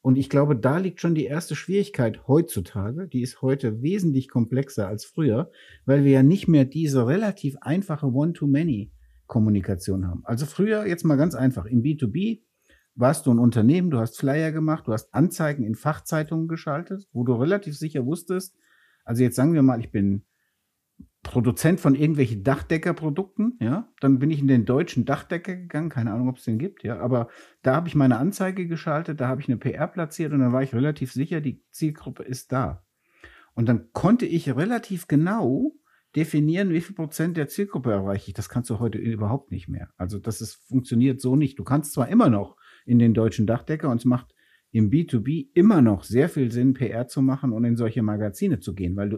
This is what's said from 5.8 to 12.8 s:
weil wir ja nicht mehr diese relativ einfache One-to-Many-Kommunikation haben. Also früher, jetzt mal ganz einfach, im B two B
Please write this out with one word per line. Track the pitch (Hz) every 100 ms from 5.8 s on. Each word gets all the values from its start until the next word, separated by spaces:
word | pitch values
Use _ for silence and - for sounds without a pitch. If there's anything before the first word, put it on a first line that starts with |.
| -
weil | 143
wir | 139
ja | 135
nicht | 139 196 -
mehr | 151 135
diese | 156 156 135 117
relativ | 175 220 196 147 143
einfache | - 170 196 147 139
One-to-Many-Kommunikation | 123 160 165 147 139 165 107 - - _ _ - 120 107 101 92 90 - 95 92
haben. | 87 -
Also | 120 147
früher, | - 208 214 208
jetzt | 170 165
mal | 139
ganz | 175 131
einfach, | 165 131 90
im | 120
B | 135 147
two | 113
B | 147 214 220 _ _ _ _